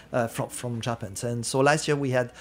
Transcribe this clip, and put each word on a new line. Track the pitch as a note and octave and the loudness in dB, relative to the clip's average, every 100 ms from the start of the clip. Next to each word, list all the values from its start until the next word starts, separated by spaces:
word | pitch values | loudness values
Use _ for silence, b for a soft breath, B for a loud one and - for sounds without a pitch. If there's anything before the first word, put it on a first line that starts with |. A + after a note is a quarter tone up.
| B | B
uh, | C3 A#2 | -2 -2
from, | - A#2 | -2 -6
from | - B2 A#2 | -6 -6 -4
Japan. | B2 A#2 G2+ G2 | -4 -4 -6 -6
And | A#2+ A#2+ | -4 -4
so | A2+ C3+ | -2 4
last | C#3 D3+ - | 6 4 2
year | C#3+ | 0
we | C#3 | 2
had | B2+ A#2+ B | 0 0 B